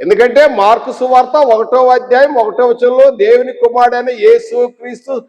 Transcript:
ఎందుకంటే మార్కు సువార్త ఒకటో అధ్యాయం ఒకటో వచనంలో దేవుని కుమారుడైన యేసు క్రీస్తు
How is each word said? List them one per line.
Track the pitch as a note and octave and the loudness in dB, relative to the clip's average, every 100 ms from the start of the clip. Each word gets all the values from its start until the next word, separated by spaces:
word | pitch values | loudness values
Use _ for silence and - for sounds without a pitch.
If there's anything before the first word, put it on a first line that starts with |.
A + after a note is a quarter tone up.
ఎందుకంటే | D#3 G3+ A#3+ A#3 D4 | -2 0 2 2 2
మార్కు | A#3 G3+ A3+ B3+ | 2 0 0 -2
సువార్త | A3+ B3+ B3+ B3+ D4+ | -6 0 0 0 0
ఒకటో | C#4 A3 A3 B3+ B3+ | 0 0 0 0 2
అధ్యాయం | B3+ A#3+ B3 C#4+ | 0 0 0 2
ఒకటో | C4+ G#3+ G#3+ B3 | 0 -4 -2 -2
వచనంలో | A#3+ B3 B3+ C4+ | 0 0 2 2
దేవుని | A#3+ G#3 A#3+ B3+ | 2 2 2 0
కుమారుడైన | B3 A#3 A#3+ B3 A#3+ B3 | -2 -2 2 0 0 -6
యేసు | A#3+ G4+ A#3 - A#3+ B3 | -2 2 2 0 -6 -6
క్రీస్తు | B3 A#3+ A#3+ C4+ C4 | -6 -18 -16 -12 -12